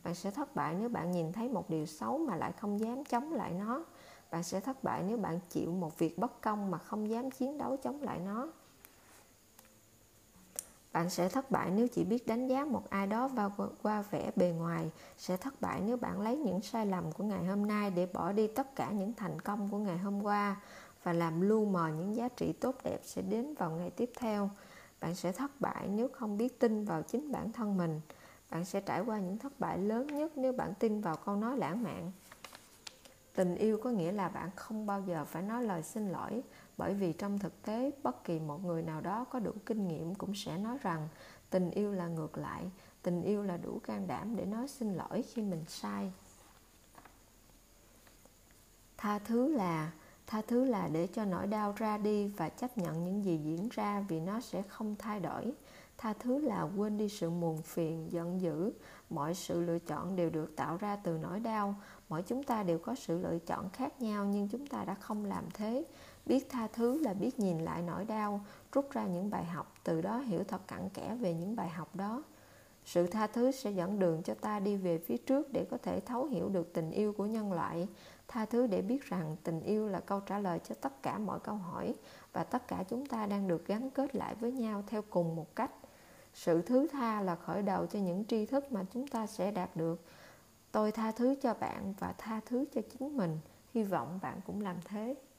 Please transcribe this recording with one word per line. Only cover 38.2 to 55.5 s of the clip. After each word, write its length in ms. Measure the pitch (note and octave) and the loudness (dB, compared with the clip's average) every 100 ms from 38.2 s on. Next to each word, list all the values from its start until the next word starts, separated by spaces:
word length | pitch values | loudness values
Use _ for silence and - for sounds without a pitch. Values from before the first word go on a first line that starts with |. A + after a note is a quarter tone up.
kỳ 160 | - E3 | -2 -2
một 260 | D#3 D3 F#3 | -2 -4 -2
người 160 | E3 | -2
nào 200 | E3 D#3 | -2 -2
đó 240 | D#3+ G#3 C4 | -2 -2 -2
có 140 | B3+ | -2
đủ 120 | F#3+ G#3 - | -2 -4 -2
kinh 220 | A3 F#3+ | 0 0
nghiệm 280 | D#3+ D#3+ G3 | 0 -4 -4
cũng 200 | - G3+ | -4 -4
sẽ 220 | - D#3+ | -4 -2
nói 200 | G#3+ C4 | -2 -2
rằng 260 | F#3+ D#3+ D#3 - - - - | -2 -2 -4 -8 -20 -20 0
tình 220 | F#3 F3+ | 2 4
yêu 220 | - G#3 | 2 0
là 140 | G3 E3+ | 0 -2
ngược 300 | E3 D#3 - | -2 -4 -4
lại, 340 | D3 - F#3 - - - | -6 -4 -6 -10 -20 -4
tình 200 | - F3 | 0 2
yêu 220 | F3 G#3 | 2 2
là 140 | G3+ F3 | 2 -2
đủ 220 | - - | -4 -6
can 240 | - G#3+ F#3 | -4 -4 -2
đảm 280 | - G#3 G#3+ | -2 -2 -2
để 100 | F3+ | -2
nói 220 | A3 C4+ | -2 -4
xin 260 | - A3 | -2 -2
lỗi 300 | F3 - F#3+ C#4 | 0 0 -2 -2
khi 140 | - | -2
mình 220 | G#3+ E3+ E3 | -2 -2 -4
sai. 440 | - G#3 G3+ G3 F#3+ - - - - - - - - - - - - - - - - - - - - - - - - - - - - | -6 -4 -2 -4 -6 -18 -20 -20 -20 -20 -20 -20 -20 -20 -20 -20 -20 -20 -20 -20 -20 -20 -20 -20 -20 -20 -20 -20 -20 -20 -20 -20 -6
Tha 220 | G#3 G#3 | -2 -2
thứ 280 | G#3 A#3 C4 | 2 4 6
là, 440 | D4+ F#3 D#3+ D#3 - - - - | 4 4 2 0 -6 -18 -20 -6
tha 140 | A3 A3 | -4 2
thứ 180 | A#3+ C4 | 4 6
là 220 | G#3+ E3+ | 4 2
để 200 | D3+ B3 | 2 2
cho 180 | - G#3 | 0 0
nỗi 220 | F3+ G3+ | 0 2
đau 260 | G#3+ G#3 G3+ | 2 0 0
ra 200 | A3 G#3 | 0 2
đi 300 | G#3 G#3 G#3 | 4 4 2
và 220 | G3+ D#3 | 0 -4
chấp 280 | - B3 - | -2 -4 0
nhận 260 | E3+ D#3 | 0 0
những 200 | F3 G3 | 0 2
gì 140 | G3 E3 | 2 2
diễn 320 | D3+ E3 G#3+ | 2 0 0
ra 340 | A#3 G#3 G3+ G3 | 0 0 0 0
vì 120 | D#3+ | 0
nó 200 | E3 G#3+ | 0 -2
sẽ 200 | B3+ F3+ | -2 -4
không 340 | G3+ - G#3+ G#3 | -4 -4 -4 -2
thay 200 | A3+ G#3 | -4 -2
đổi. 340 | E3 D3 G#3+ | -2 -2 -2